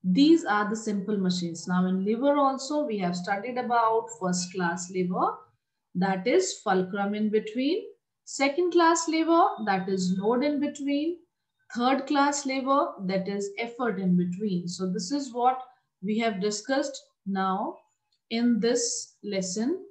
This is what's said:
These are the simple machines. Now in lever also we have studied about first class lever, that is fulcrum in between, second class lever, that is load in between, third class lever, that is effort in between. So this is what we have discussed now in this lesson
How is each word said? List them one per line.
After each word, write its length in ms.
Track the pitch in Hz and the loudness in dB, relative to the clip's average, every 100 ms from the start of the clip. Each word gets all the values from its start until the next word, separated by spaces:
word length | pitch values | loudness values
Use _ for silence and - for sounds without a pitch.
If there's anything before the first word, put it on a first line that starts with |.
These 420 | 185 185 294 330 | 2 4 8 6
are 240 | - 208 202 | 6 0 0
the 80 | 220 | -2
simple 400 | - 202 185 208 | -2 -4 -2 0
machines. 520 | 180 180 170 160 - | 0 0 -4 -6 -2
Now 180 | 180 185 | 0 2
in 180 | 190 | 0
lever 320 | 196 233 277 294 | 0 0 2 4
also 480 | 277 269 - 302 | 4 2 -4 -2
we 140 | 254 208 | -2 -2
have 180 | 180 180 | -2 -4
studied 420 | 214 202 233 240 | -4 -4 -4 -4
about 500 | 233 233 226 226 233 - | 0 2 2 2 -2 -6
first 320 | 185 180 - | -4 -2 -4
class 380 | 190 175 180 - | -4 -4 -4 -6
lever, 440 | 185 180 208 370 480 - _ _ _ _ | -4 -2 0 -2 -2 -16 _ _ _ _
that 320 | 185 190 185 214 | -2 0 0 2
is 320 | 339 370 - | 2 0 -6
fulcrum 500 | 214 185 185 202 202 | 0 0 0 -2 -2
in 160 | 214 214 | 0 0
between, 520 | 214 214 247 269 392 - - _ _ | 0 -2 -2 0 -2 -4 -20 _ _
second 480 | - - 277 277 359 | -16 -2 0 2 2
class 360 | 339 330 339 - | 4 6 4 2
lever, 380 | 320 320 330 370 - | 0 4 4 4 2
that 240 | 208 190 185 | 0 0 0
is 280 | 190 185 185 | 0 0 0
load 240 | 208 247 | 2 2
in 160 | 294 294 | 2 0
between, 580 | 285 285 277 285 311 349 _ _ _ _ _ | -2 -4 -2 -2 -2 -6 _ _ _ _ _
third 320 | 220 247 269 269 | -2 2 2 0
class 380 | 294 285 285 | 2 2 0
lever, 480 | 269 269 262 277 - - 185 | -4 -4 2 2 2 -4 -2
that 220 | 190 185 | -2 -2
is 220 | 202 202 - | -4 -4 -6
effort 400 | 233 - 240 185 | -10 -4 -4 0
in 180 | 185 180 | 2 2
between. 520 | 175 180 214 180 175 | 2 -2 -4 -4 -6
So 220 | - 185 | -6 -4
this 180 | 196 - | -4 -4
is 220 | 285 269 | -4 -4
what 260 | 240 240 254 - _ _ _ | 0 0 0 -8 _ _ _
we 160 | 185 214 | -4 0
have 220 | 226 190 | 0 0
discussed 600 | 208 208 - 269 285 - _ _ 196 | -2 -4 -2 -2 -2 -8 _ _ -6
now 520 | 196 190 190 269 370 _ _ _ _ _ | -2 0 -2 -4 -8 _ _ _ _ _
in 300 | 233 240 226 | 0 2 2
this 560 | 226 254 - - - _ | 2 0 -2 -6 -10 _
lesson 600 | 208 196 185 214 240 381 - | -6 -4 -4 -4 -2 -4 -8